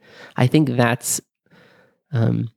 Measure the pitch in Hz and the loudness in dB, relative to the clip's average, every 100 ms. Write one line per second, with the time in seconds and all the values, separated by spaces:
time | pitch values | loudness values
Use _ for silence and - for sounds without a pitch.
0 | _ - - - 123 156 139 120 120 120 | _ -20 -14 -2 2 2 2 2 0 0
1 | - - _ _ _ _ _ _ _ _ | -4 -8 _ _ _ _ _ _ _ _
2 | _ 120 117 113 117 | _ -2 0 -2 -6